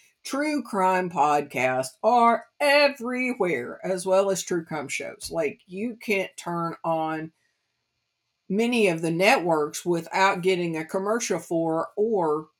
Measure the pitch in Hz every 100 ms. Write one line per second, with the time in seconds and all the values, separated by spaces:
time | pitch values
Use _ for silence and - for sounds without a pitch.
0 | _ _ - 269 302 294 - 202 185 185
1 | 185 170 147 147 143 135 127 127 131 -
2 | 220 247 233 - - - 285 285 285 277
3 | 233 247 254 240 180 131 117 - 180 185
4 | 185 190 196 190 - 175 165 156 139 -
5 | - - - 165 147 - - 185 233 226
6 | - 196 185 - 175 170 165 - 170 165
7 | 160 156 160 _ _ _ _ _ _ _
8 | _ _ _ _ - 190 233 240 202 160
9 | 165 165 196 254 180 160 151 - 175 170
10 | 170 185 196 190 180 185 170 160 156 196
11 | 202 233 - 180 - 165 165 160 - -
12 | 220 208 160 151 156 _